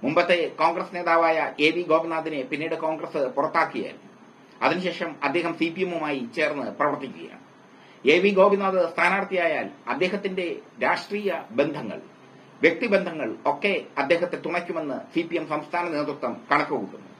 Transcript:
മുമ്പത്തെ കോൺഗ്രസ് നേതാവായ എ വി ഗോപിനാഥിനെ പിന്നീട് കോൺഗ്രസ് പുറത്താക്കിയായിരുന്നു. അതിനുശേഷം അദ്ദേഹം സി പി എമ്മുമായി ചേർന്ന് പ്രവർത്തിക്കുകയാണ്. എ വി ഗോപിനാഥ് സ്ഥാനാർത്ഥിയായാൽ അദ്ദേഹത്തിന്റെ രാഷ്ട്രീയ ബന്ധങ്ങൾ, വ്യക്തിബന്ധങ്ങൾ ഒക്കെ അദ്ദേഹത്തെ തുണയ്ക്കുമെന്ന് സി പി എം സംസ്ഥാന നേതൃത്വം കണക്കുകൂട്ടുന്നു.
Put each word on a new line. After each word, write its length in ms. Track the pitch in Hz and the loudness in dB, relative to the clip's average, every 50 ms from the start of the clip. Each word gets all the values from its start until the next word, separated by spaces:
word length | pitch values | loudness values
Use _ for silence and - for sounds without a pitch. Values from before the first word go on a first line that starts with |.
| - | -2
മുമ്പത്തെ 360 | 131 156 175 175 170 180 175 165 139 - - | 2 2 2 4 4 4 2 2 -2 -2 0
കോൺഗ്രസ് 340 | 156 170 170 180 185 - - | 2 2 2 0 -6 -6 -6
നേതാവായ 420 | 175 175 170 165 165 165 165 160 160 147 - - - 147 | -4 0 4 4 4 6 4 4 2 0 -2 0 4 4
എ 40 | 156 165 | 4 4
വി 60 | 175 175 - | 2 2 4
ഗോപിനാഥിനെ 500 | 156 160 160 165 165 160 151 160 156 143 131 139 | 4 4 4 2 -4 -4 -4 -4 -4 -6 -6 -4
പിന്നീട് 260 | 156 147 156 165 160 - 156 | -4 -4 -4 -4 -4 -2 -2
കോൺഗ്രസ് 380 | 156 160 156 160 160 - 160 139 127 123 | -2 -4 -4 -6 -6 -2 -2 -2 0 0
പുറത്താക്കിയായിരുന്നു. 720 | 139 143 156 151 165 160 156 - 123 101 - - - - - - - - - - - - - - - 117 | 0 -2 2 2 2 0 0 -2 -6 -6 -6 -10 -14 -20 -20 -20 -20 -20 -20 -20 -20 -20 -20 -10 -2 0
അതിനുശേഷം 460 | 139 156 180 185 180 - - 180 165 147 - 143 | 0 0 2 0 -2 -2 -2 -6 -6 -6 -4 -4
അദ്ദേഹം 260 | 143 139 175 160 170 160 - | 0 0 0 0 0 -2 -2
സി 100 | 165 170 165 | -2 -2 0
പി 80 | 185 185 | -2 -2
എമ്മുമായി 340 | 180 175 165 156 147 143 135 120 117 - | -2 -2 -4 -2 -2 -4 -4 -6 -6 -2
ചേർന്ന് 300 | - 156 147 151 143 123 107 - - | 0 0 0 0 -2 -6 -6 -2 0
പ്രവർത്തിക്കുകയാണ്. 640 | 143 147 139 135 139 123 98 - - - - - - - - - - - - - - - - - - | 0 0 0 -2 -6 -10 -12 -12 -16 -16 -16 -18 -20 -20 -20 -20 -20 -20 -20 -20 -20 -20 -20 0 4
എ 120 | 123 151 175 190 | 6 6 8 6
വി 80 | 202 208 185 | 6 6 8
ഗോപിനാഥ് 420 | 190 208 196 196 202 190 190 185 175 160 - | 8 8 6 4 2 2 2 2 2 0 0
സ്ഥാനാർത്ഥിയായാൽ 760 | - 165 180 190 196 196 190 190 180 170 165 156 131 113 98 - - - - 123 | 2 2 2 2 2 0 0 0 0 2 2 0 0 -4 -6 -10 -12 -6 -6 -2
അദ്ദേഹത്തിന്റെ 540 | 143 180 180 202 202 196 202 190 185 180 170 143 - - - - 120 - | 0 0 0 0 -2 -4 -4 -4 -2 -4 -4 -6 -8 -12 -18 -8 -2 0
രാഷ്ട്രീയ 480 | 139 175 170 - - 202 208 208 190 170 160 - - 107 123 | 0 0 0 -2 -6 -6 -4 -2 -2 -4 -4 -6 -8 0 0
ബന്ധങ്ങൾ, 400 | 147 151 143 151 123 104 87 - - - - - - - - - - - - - - | 0 0 0 -6 -6 -8 -10 -10 -12 -16 -20 -20 -20 -20 -20 -20 -20 -20 -10 2 4
വ്യക്തിബന്ധങ്ങൾ 680 | 156 170 165 - 233 196 196 185 180 160 156 135 113 107 - - 139 139 | 4 4 4 0 2 2 2 2 0 -4 -4 -6 -6 -6 -2 -2 -2 -2
ഒക്കെ 220 | - - 202 190 156 - - - - 143 | 0 0 0 0 0 -4 -6 -4 -4 2
അദ്ദേഹത്തെ 360 | 139 170 165 175 175 - 139 - | 2 2 2 2 -2 -4 -6 -6
തുണയ്ക്കുമെന്ന് 540 | 160 170 180 180 - 180 160 156 147 127 120 - - - | -4 -4 -4 -4 -4 -6 -6 -4 -6 -6 -8 -8 -6 -4
സി 80 | 165 160 - | -4 -4 -2
പി 80 | 170 170 | -4 -6
എം 60 | 156 147 151 | -4 -4 -6
സംസ്ഥാന 320 | 151 151 - - 175 175 175 160 | -6 -6 -4 -4 -4 -4 -2 -2
നേതൃത്വം 380 | 147 147 143 143 139 - 123 98 - - - | -4 -4 -4 -6 -6 -6 -6 -6 -8 -2 0
കണക്കുകൂട്ടുന്നു. 600 | 143 147 147 - 147 127 104 95 - - - - - - | 2 2 2 0 -2 -4 -4 -6 -12 -16 -18 -20 -20 -20